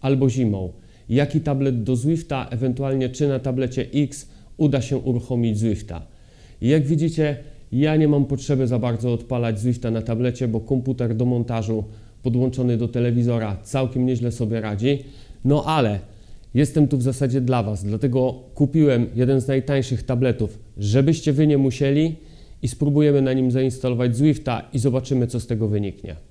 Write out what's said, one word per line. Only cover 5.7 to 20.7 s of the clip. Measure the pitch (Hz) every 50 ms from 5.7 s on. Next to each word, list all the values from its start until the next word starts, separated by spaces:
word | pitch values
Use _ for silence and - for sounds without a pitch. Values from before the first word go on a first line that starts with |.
| 107 - - - 87 82 82 - - - - - - - - - - -
I | - 120
jak | 143 160 143
widzicie, | 135 165 151 160 165 165 160 156 147 143 120 - - - - - - -
ja | 123 147 151 156
nie | 156 156 147
mam | 147 143 143
potrzeby | 127 143 127 127 - 143 131 131
za | 120 123 120
bardzo | 110 123 117 110 113 123 120
odpalać | 117 120 - 131 123 120 117 110 101
Zwifta | 107 123 123 123 - 117
na | 113 113 110
tablecie, | 113 117 113 123 123 123 123 131 120
bo | 110 113
komputer | 110 - 139 131 127 135 127 120 123 113 113
do | 110 123
montażu | 123 123 120 117 117 117 113 113 110 113 107 107 107 - - - - - - -
podłączony | 127 117 120 127 131 127 131 127 123 120
do | 110 120 117
telewizora | - 120 120 120 117 120 117 120 120 117 110 107 101 92 -
całkiem | - - 135 131 127 131 131 123
nieźle | 127 131 117 117 120 117
sobie | 120 123 104 113 113
radzi. | 107 107 104 101 110 135 143 139 - - - - - - - - -
No | 131 143 151 -
ale | - 160 156 131 107 104 98 - - - - - - - - - - -
jestem | 120 147 143 - 160 147 135
tu | 147 135
w | 120
zasadzie | 131 127 135 143 131 120 139
dla | 127 123 127 123 110
was, | 101 107 98 92
dlatego | 101 104 110 - 135 120 131 127 131 127 - - - -
kupiłem | - 147 135 - 165 151 143 131 120 120 117 -
jeden | 117 127 123 135 131
z | 113
najtańszych | 139 135 135 131 135 143 139 127 - 127 113 -
tabletów, | - 131 120 131 127 113 120 110 104 - - - -